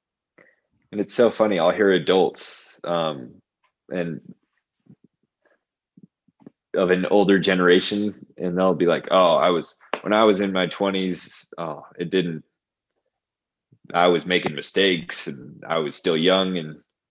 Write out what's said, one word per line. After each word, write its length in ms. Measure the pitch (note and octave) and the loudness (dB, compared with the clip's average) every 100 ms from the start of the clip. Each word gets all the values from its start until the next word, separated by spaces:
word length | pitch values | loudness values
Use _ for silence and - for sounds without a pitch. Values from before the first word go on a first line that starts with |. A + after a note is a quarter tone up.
| _ _ _ _ _ _ _ _ - | _ _ _ _ _ _ _ _ -12
And 80 | G#2 | -8
it's 120 | F#2+ | -4
so 180 | - A#2 | 2 2
funny, 280 | - G#2+ F#2 | 2 0 2
I'll 140 | E2 | 0
hear 180 | E2+ G2+ | 2 2
adults, 920 | F#2 D#2 F#2 E2 - - - - - | 2 4 2 2 -2 -12 -14 -18 -12
um, 580 | - E2+ D#2+ C#2 A#1+ - _ _ _ _ - | -6 -2 -4 -6 -14 -20 _ _ _ _ -10
and 300 | F#2 E2+ D#2 - - _ _ _ _ _ _ _ _ _ _ _ _ _ _ _ _ _ _ _ _ - _ _ | -8 -8 -10 -16 -20 _ _ _ _ _ _ _ _ _ _ _ _ _ _ _ _ _ _ _ _ -20 _ _
of 160 | F#2 F2+ | 0 2
an 160 | F2+ F#2 | 2 2
older 320 | G#2 F#2+ G2 | 2 4 4
generation, 760 | G2 F#2 F2+ F#2 - G#2 G#2 - - - | 2 2 4 4 2 -2 -4 -8 -18 -8
and 180 | F2+ F2+ | -6 0
they'll 180 | F#2 | 0
be 120 | E2 E2+ | 2 0
like, 220 | D2+ - | 0 2
"Oh, 240 | F#2 F2 | 4 4
I 160 | D2+ E2+ | 4 2
was, 280 | E2+ - - _ - | 0 -4 -14 _ -8
when 100 | F#2+ | 0
I 120 | G#2+ | 4
was 160 | A2 G2 | 4 4
in 120 | G2 | 0
my 140 | F#2 F2 | -2 -2
twenties, 840 | - G2 F#2+ F#2 F2 - - - - | -2 -2 -2 -4 -6 -8 -12 -14 -12
oh, 260 | E2 C#2+ - - | -10 -12 -14 -12
it 120 | E2+ | -2
didn't, 340 | F#2+ E2+ D#2+ - _ _ _ _ _ _ _ _ _ _ _ _ _ - | 0 0 -6 -14 _ _ _ _ _ _ _ _ _ _ _ _ _ -6
I 120 | F2 F2+ | 0 2
was 200 | E2+ F2+ | 2 0
making 280 | F2 - | -2 -2
mistakes, 720 | D2 - F#2+ G2 F2 E2+ - E2 | -8 -4 0 2 0 -6 -12 -12
and 360 | C2+ - - - | -12 -16 -14 -6
I 120 | D#2+ | -4
was 180 | D2 - | -4 -4
still 200 | F#2 D#2+ | -2 0
young," 400 | F2 F#2+ F#2+ F2+ | 2 2 0 -4
and 240 | D#2 D2+ _ _ - | -8 -16 _ _ -10